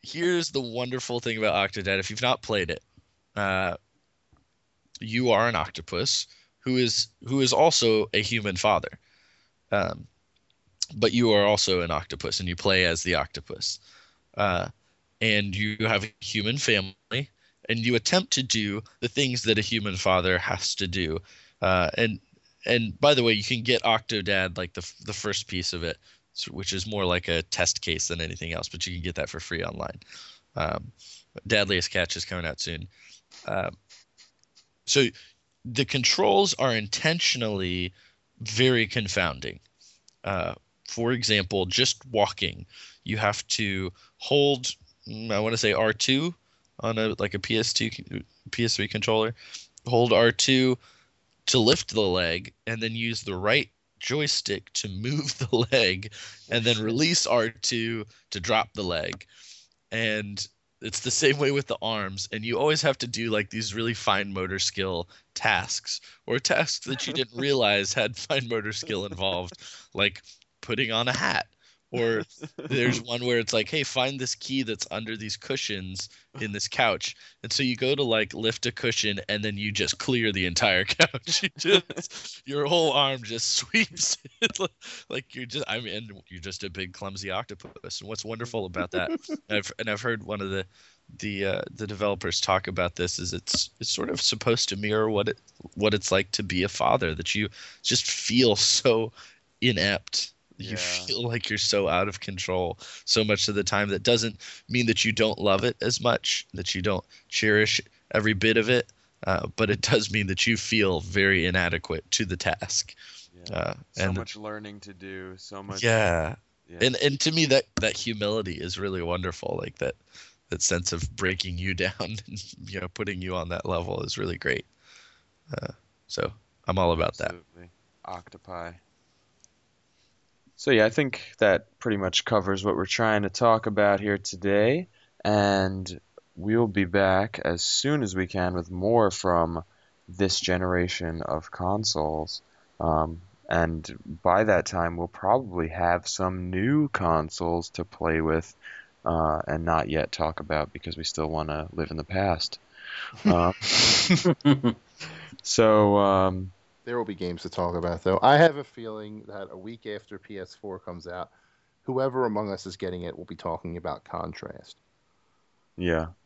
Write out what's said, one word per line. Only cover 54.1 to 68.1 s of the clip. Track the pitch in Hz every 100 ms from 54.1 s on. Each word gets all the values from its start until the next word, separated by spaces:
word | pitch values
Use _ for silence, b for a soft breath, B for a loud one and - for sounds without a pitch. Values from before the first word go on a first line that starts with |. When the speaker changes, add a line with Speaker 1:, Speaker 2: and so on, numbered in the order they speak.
| 139 147 - - 98 98
Speaker 1:
to | - 104
move | 95 113 147 143 -
<laughs> | 123
the | 120 120
leg, | 135 104 95 104 B B B B
and | 117
then | 113 113
release | 107 117 160 170 -
R | 120 110
two | 110 - 120 113 117 107 b b
to | 104
drop | 90 110 -
the | -
leg. | 95 85 85 - - B B B B _ _
And | 110 113 107 104 101 - _ _ _
it's | 107 -
the | 127
same | - 143 143
way | 139
with | 139 135
the | 110
arms, | 110 110 98 98 98
and | 107
you | 110 117
always | 147 156
have | 151 135
to | 120
do, | 107 117
like, | 107 104
these | 110 110
really | 101 117
fine | 113 - 98 101
motor | 95 92 95
skill | - - 95 87 87 b b
tasks, | - 113 98 98 - - - B B -
or | 120
tasks | - - 160 - -
that | 131 -
you |
didn't | 123 123 117
Speaker 2:
<laughs> |
Speaker 1:
realize | 139 139 110 101 98
had | - 107